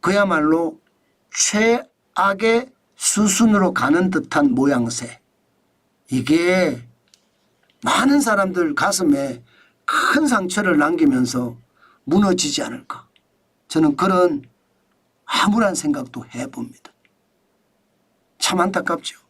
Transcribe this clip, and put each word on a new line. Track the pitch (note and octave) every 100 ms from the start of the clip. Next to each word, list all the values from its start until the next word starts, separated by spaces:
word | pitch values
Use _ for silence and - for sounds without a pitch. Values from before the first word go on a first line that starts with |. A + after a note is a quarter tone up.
그야말로 | - G3+ G3+ E3 D3+ D#3+ E3 D#3+ _ _ _ _ _
최악의 | - - G#3 A3+ A#3 - _ _ - F#3+ G3 A3+ A#3 B3+ _ _ _
수순으로 | - - G#3 G3 A#3 G#3 F#3
가는 | F3+ B2 D#3+ F#3
듯한 | D#3+ - - C#3+
모양새. | B2 C3+ C3+ A#2 A#2 A#2+ - _ _ _ _ _ _ _ _ _
이게 | B2+ A#2+ D#3 F3 F#3 F3 A#2+ A#2+ _ _ _ _ _ _ _ _ _
많은 | A#3 - B3+ C#4+
사람들 | A#3 G3+ F#3+ F3+ E3+ D3
가슴에 | F3 G3+ F3 C#3 C#3 B2 - _ _ _ -
큰 | - - C4+ D4+
상처를 | A#3 F3+ G#3 F#3+ D3+
남기면서 | D3 E3 D3+ C3 B2 B2+ B2 A#2 _ _ _ _
무너지지 | - F3 G3+ F3+ D3 D3
않을까. | A#2+ B2 - - - _ _ _ _ _ _
저는 | D#3 D#3 C#3+
그런 | F3+ F#3 F3+ C#3+ - _ _ _ _ _ _ _ -
암울한 | G#3+ G#3 G#3+ G#3+ F3
생각도 | D3+ D3 B2+ C3 - A#2+
해봅니다. | C3 - A#2 - - _ _ _ _ _ _ _ _ _ _ _ _ _ _ _
참 | - F#3
안타깝죠. | F3+ F#3 - E3+ - - _